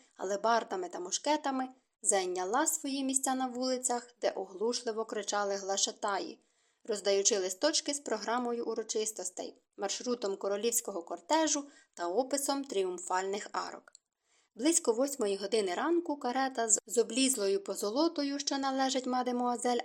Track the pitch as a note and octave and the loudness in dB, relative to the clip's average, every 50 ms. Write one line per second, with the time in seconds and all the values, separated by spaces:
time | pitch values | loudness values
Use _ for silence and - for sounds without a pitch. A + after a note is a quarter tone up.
0 | - _ _ - - F#3 G3+ G3 G#3+ A3 A#3 A3+ A3+ - - F#3+ F3+ F3 - F#3 | -18 _ _ -8 -4 -2 -2 2 4 4 4 4 2 0 -4 -4 -4 -6 -6 -8
1 | F3+ F#3+ - - - C#4+ D4+ D4+ D4 C#4+ C4 C4 C4 C4 - _ _ _ _ _ | -4 -4 -4 -2 2 2 2 2 2 0 0 0 -2 -4 -8 _ _ _ _ _
2 | - - G#3 F#3+ F#3 F3+ F3+ F3+ F3+ F#3 A3 C4+ D#4 D#4+ - - - C#4 C4+ C#4 | 2 4 4 4 2 0 -2 -2 0 2 2 2 2 2 0 -2 -4 -4 -2 -2
3 | C4+ C4 C4+ B3+ - C4+ C4 C4 C4 B3+ A#3+ B3 B3+ C4 B3+ B3 B3+ - A#3+ A#3+ | -2 0 0 2 2 2 0 0 -2 -2 -2 -4 -2 -2 -2 0 0 0 -2 -2
4 | A#3+ - _ _ - - - - F#3+ F#3+ G3 F3+ G#3 A#3 A#3+ A#3+ - A#3 G#3+ A3 | -4 -8 _ _ -2 0 0 -2 -4 -6 -4 -2 0 0 0 0 -4 -4 -4 -4
5 | A3 A3 - G#3+ G3 - G#3 G#3 G3+ G3+ G3 G3 G3 F#3+ G3 G3+ - A3+ G#3 - | -4 -4 -4 -4 -4 -2 0 0 0 0 -2 -4 -2 -2 0 0 0 -2 -2 -4
6 | - G#3 G3+ F#3 - - A2+ - _ _ _ _ _ _ _ _ - - G#3 G3+ | -2 -2 -2 -2 -4 -6 -10 -14 _ _ _ _ _ _ _ _ -6 -4 -4 0
7 | F#3+ G3+ G3 G3 G3 - A3+ G3+ F#3 F#3+ - - - D4+ D#4 - - - C#4+ - | 2 4 4 4 4 4 2 2 0 -2 -2 0 2 2 2 2 0 -2 -4 -6
8 | - - A3+ G#3 - A#3+ A3+ B3 B3 A#3+ A#3+ A#3 A#3 A3+ A3+ A3+ G#3+ - - A3 | -4 -4 -4 -2 0 0 0 0 0 -2 -2 -2 -2 -2 -4 -4 -4 -2 -2 -2
9 | G#3+ G#3+ - - F3+ - - - - D#3+ - - _ _ _ - G3+ F#3+ - - | -2 -2 -4 -6 -8 -8 -8 -8 -10 -10 -12 -16 _ _ _ -4 -2 -2 -2 -2
10 | - B3 A#3+ A#3 - G3 G3 G3 - G3 G3+ G#3 G#3 A#3 A3+ - - - G3 F3+ | -2 -2 -2 0 0 -2 -2 -2 0 -2 0 2 2 2 2 0 -2 -2 -6 -6
11 | E3 - - - - - D4 D#4+ D#4+ - - - F#3 - - - - _ _ - | -6 -8 -10 -10 0 2 4 4 4 4 2 0 -2 -6 -14 -20 -20 _ _ -6
12 | F3 E3+ F3+ A3 C4+ C4 C#4+ C#4 C#4 - C#4 C#4 C4+ C4+ - G3 F#3+ F#3 F3+ F3 | -4 0 2 2 2 2 0 0 0 0 -2 -2 -4 -2 -2 0 0 0 -2 -6
13 | - - F#3 F#3 F#3+ F#3+ G3 G#3 - - - F#3+ F3+ F3+ F3+ - - - - _ | -4 -2 0 0 0 0 -4 -4 -6 -6 -6 -6 -6 -6 -8 -14 -18 -20 -20 _
14 | _ _ _ _ _ _ _ _ _ _ _ G3+ A#3 D#4 E4 - - B3 A3 A3 | _ _ _ _ _ _ _ _ _ _ _ 0 2 2 2 4 4 2 4 4
15 | C4 C#4+ C#4+ - A3+ G3+ G3 F#3+ G3+ F#3+ - A3 G3+ F#3 F3 F#3+ B3 D#4 F4 E4+ | 2 0 0 0 0 0 0 -2 0 0 2 2 2 2 0 0 2 2 2 2
16 | E4+ - D4 C#4+ - B3 A#3+ C4 C4+ C4+ C4 B3 A3+ A3 A3 - - - - A#3+ | 2 0 -4 -2 -2 -2 0 0 0 0 0 -2 2 2 2 2 2 0 2 2
17 | A3 G3+ A3+ B3+ C4+ C4 - G#3+ G3+ G3 G3 G3 G3 - G3 - - G3+ G#3+ C4+ | 2 2 2 2 2 2 2 2 2 2 2 0 -2 -4 -4 -4 -2 0 2 2
18 | D#4+ E4+ E4 D4+ C#4+ C#4 C#4 C#4+ C#4+ - D4 C#4 C4+ C4+ C4 C4+ C4+ C4 C4 C4 | 2 2 2 0 -2 -2 -2 -4 -2 -2 -2 0 0 0 2 2 2 2 2 0
19 | B3+ B3+ B3 B3+ B3 B3 B3 A#3+ B3 B3 A#3+ A3+ - B3 B3 A#3+ | 0 0 0 0 0 0 0 0 0 0 0 0 0 0 0 0